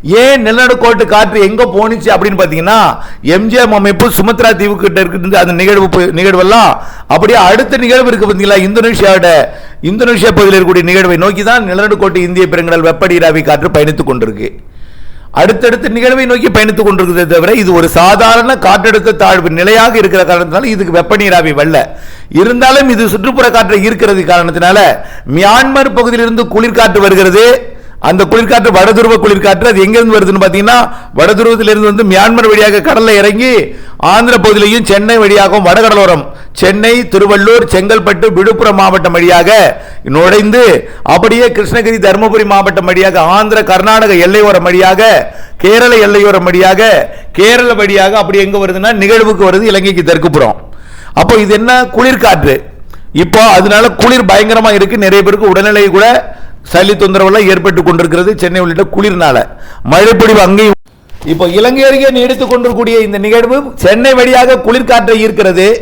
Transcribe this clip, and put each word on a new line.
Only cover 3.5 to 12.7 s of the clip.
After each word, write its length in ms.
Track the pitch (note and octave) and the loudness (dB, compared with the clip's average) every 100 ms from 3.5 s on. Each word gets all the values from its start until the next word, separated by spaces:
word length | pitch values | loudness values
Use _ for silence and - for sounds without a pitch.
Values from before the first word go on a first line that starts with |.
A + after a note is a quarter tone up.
| B3 | 0
எம் 140 | A#3 | 0
அமைப்பு 380 | G#3 G3+ F3+ A#3 | 0 0 0 -2
சுமத்ரா 460 | - G3+ A3 A#3 F3 | 0 -2 0 0 0
தீவு 200 | G3+ G3 | -4 -2
கிட்ட 240 | - E3 | -2 -2
இருக்கு 380 | F3 F#3 F#3+ G3 | -6 -6 -2 0
அந்த 160 | F3+ | 0
நிகழ்வு 360 | F3 F#3+ G3+ F#3+ | 0 0 2 0
பு-, 220 | F#3 F3+ | 0 -2
நிகழ்வெல்லாம் 600 | D#3+ F#3+ F#3 F#3 A3+ F#3+ - - - - | 0 0 0 2 2 2 -2 -8 -16 -10
அப்படியே 320 | D#3+ E3+ A#3+ | -4 0 2
அடுத்த 380 | F3+ A3 C4+ C4 | 2 2 0 -4
நிகழ்வு 300 | A#3+ B3+ B3 | 0 2 0
இருக்கு 220 | A3+ G#3 | -2 -2
பாத்தீங்களா, 280 | G3 G3+ G3 F#3 | -2 0 0 0
இந்தோனேஷியாவோட, 600 | A3 A3+ - G3 F#3+ F3 D#3+ - - - - | 0 0 0 2 2 2 2 0 -8 -18 -10
இந்தோனேஷியா 500 | D#3 G#3 B3 A3+ A3 F#3+ | -6 -2 -2 0 0 2
பகுதியில் 220 | G3 F#3+ | 2 2
இருக்கக்கூடிய 260 | F3+ F3+ | 2 0
நிகழ்வை 340 | E3+ F#3 F3+ E3+ | 0 0 0 0
நோக்கி 260 | F#3+ F#3+ | -2 -2
தான் 260 | G3+ B3 G3+ | -2 -2 -2
நிலநடுக்கோட்டு 460 | F#3 G#3 G#3 F#3+ F3 | -4 -2 -2 -2 -2
இந்திய 320 | F3 F3+ F#3 | -2 -2 -2
பெருங்கடல் 380 | - E3 | -2 -2